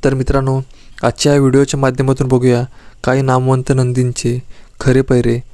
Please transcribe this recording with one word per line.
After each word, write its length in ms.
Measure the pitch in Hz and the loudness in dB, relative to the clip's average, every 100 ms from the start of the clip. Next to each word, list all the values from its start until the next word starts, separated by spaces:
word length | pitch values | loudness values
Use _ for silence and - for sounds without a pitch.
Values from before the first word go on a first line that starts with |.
तर 100 | 143 | 0
मित्रांनो, 460 | 131 127 139 135 135 131 - - - | -2 0 0 0 -4 -6 -16 -20 -4
आजच्या 300 | 117 - 147 | -4 0 0
या 80 | 143 | 2
व्हिडिओच्या 400 | 135 131 139 143 | 4 2 2 0
माध्यमातून 480 | 135 127 131 135 131 | -2 0 -2 0 0
बघूया 360 | 127 123 120 127 - - - | 2 2 0 -2 -10 -20 -8
काही 180 | - 131 | -2 0
नामवंत 500 | 135 127 131 131 127 | 2 0 2 -2 0
नंदींचे 640 | 131 127 123 123 120 120 123 - - - - | 0 0 0 -2 -2 -4 -4 -8 -20 -20 -4
खरे 200 | 135 127 | 0 2
पैरे 400 | 135 123 120 117 - | 2 0 0 -2 -6